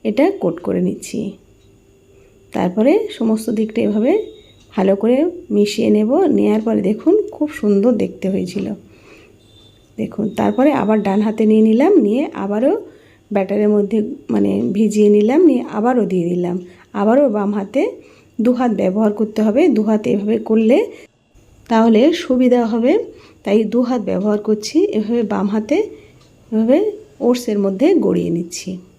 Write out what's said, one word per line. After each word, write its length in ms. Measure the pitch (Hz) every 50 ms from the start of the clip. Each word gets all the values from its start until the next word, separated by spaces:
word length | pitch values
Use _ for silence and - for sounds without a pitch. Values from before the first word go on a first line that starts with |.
| -
এটা 200 | 220 208 - 285 392 - -
কোট 160 | - 175 170 - -
করে 160 | 202 185 180
নিচ্ছি। 380 | 180 180 - - - - - 214 214 196 - - _ _ _ _ _ _ _ _ _ _ _ _ _ _ _ - _ _ _ _ _ _ -
তারপরে 380 | - 185 180 180 220 220 277 339 440 453 - -
সমস্ত 300 | - 233 220 220 220 - 240 220 214
দিকটা 200 | 220 214 - 233
এভাবে 320 | 226 208 208 214 214 269 381 440 - - - - - _ _ _ _ _ -
ভালো 200 | - 190 196 196
করে 220 | 196 - 226 254 262 320 359 - - - -
মিশিয়ে 380 | 208 208 208 208 - 226 226 220
নেব। 220 | 208 208 214 220 269 339 392 302 247
নেয়ার 260 | 202 208 208 208 220 214
পরে 180 | 226 220 214 190 185
দেখুন 240 | 220 220 - 311 381 440 381 -
খুব 180 | - - 302 294 - -
সুন্দর 320 | - 208 202 196 202 247 233 202 190
দেখতে 220 | 180 - - - 190
হয়েছিল। 380 | 196 190 180 180 - 202 190 220 202 - - - - _ _ - - - - _ _ _ _ _ _ - - - _ _ _ _ _
দেখুন 280 | - 214 - - - 214 196 - -
তারপরে 300 | 214 311 208 - 262 302 285
আবার 240 | - 185 202 220 214 202
ডান 120 | 202 190 208
হাতে 220 | 208 226 214 220 220
নিয়ে 180 | 214 214 220 220 220
নিলাম, 240 | 220 233 285 381 415 330
নিয়ে 240 | 214 202 220 262 311 320 - - 196
আবারও 300 | 196 202 214 247 294 392 480 - - - - - _ _ _ _ _
ব্যাটারের 380 | 208 196 190 190 202 208 208 208
মধ্যে 280 | 208 208 202 196 226 214 214 247 - - - - 233
মানে 180 | 202 202 202 190 202 233 240
ভিজিয়ে 380 | 185 208 220 208 214 208 214 208
নিলাম, 300 | 208 208 208 220 262 339 370 311
নিয়ে 120 | 262 247 254 - -
আবারও 260 | 214 214 247 262 247 208
দিয়ে 200 | 175 185 180 170 175
দিলাম। 240 | 180 180 175 175 175 185 180 - - - - _ -
আবারও 320 | 202 202 220 233 277 294 254
বাম 220 | 208 214 202 202 202
হাতে 300 | 208 196 196 - 269 359 494 - - - - - - _ _ _ -
দু 120 | 214 240 247
হাত 180 | 226 262 240 208 185
ব্যবহার 300 | - 185 185 208 226 214 208
করতে 260 | 208 220 220 - 220
হবে। 200 | 214 220 208 269 359 349 226
দু 60 | 214 208
হাত 180 | 220 220 214 214 240 240
এভাবে 240 | 208 202 208 226 220 226 -
করলে 280 | 220 220 220 220 262 381 466 - - - - _ _ _ _ _ _ - _ _ _ _ _ -
তাহলে 320 | 233 220 226 233 226 214 247 320 349 - -
সুবিধা 380 | - 254 254 254 247 240 247 233 220
হবে, 220 | 226 233 226 262 359 453 - - - - - - - _
তাই 160 | _ 214 202 220 220 196 214
দু 60 | 240 247
হাত 140 | 240 254 240 196 185
ব্যবহার 300 | 185 180 202 214 208 208 208
করছি। 300 | 220 214 214 - - - 311 392 403 -
এভাবে 240 | 214 208 202 240 240 226 196 208
বাম 140 | 196 190 196 202
হাতে 240 | 220 214 - 285 381 440 - - - - - _ _ _ _ _ _ _ -
এভাবে 260 | 233 220 226 233 269 359 415 427 - - - - - _
ওটসের 380 | - 240 247 240 - - 214 202
মধ্যে 280 | 196 196 190 190 269 349 392 294 202
গড়িয়ে 260 | 180 180 175 170 170 170
নিচ্ছি। 340 | 170 175 - - - - - 92 90 - - _